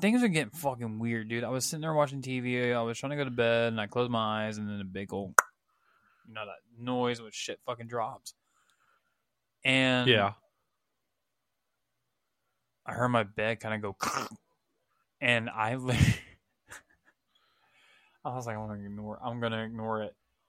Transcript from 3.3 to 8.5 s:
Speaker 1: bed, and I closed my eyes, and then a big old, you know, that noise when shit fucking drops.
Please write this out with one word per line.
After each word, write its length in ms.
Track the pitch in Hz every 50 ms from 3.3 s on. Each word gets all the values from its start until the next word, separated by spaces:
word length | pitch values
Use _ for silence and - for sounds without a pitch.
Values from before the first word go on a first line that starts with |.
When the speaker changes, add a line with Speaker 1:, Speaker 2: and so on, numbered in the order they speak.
Speaker 1:
bed, 380 | 123 120 117 117 117 117 117 117
and 120 | 113 110
I 60 | 104
closed 240 | 101 - 123 123 123
my 340 | 120 113 110 107 107 107 107
eyes, 140 | 110 107 107
and 100 | 104 104
then 140 | 104 101 98
a 20 |
big 300 | 95 92 95 98 95 101
old, 180 | 98 101 92 - - - - _ _ _ _ _ _ _ _ _ _ _ _ _ _ _ -
you 60 | 110
know, 100 | 110 107
that 140 | 101 87 - _ 117 120 117
noise 440 | 120 123 127 123 123 120 120 117 117
when 80 | 107 -
shit 260 | - - - 107 - -
fucking 220 | - 123 117 117
drops. 480 | 113 123 120 113 123 139 - - - - _ _ _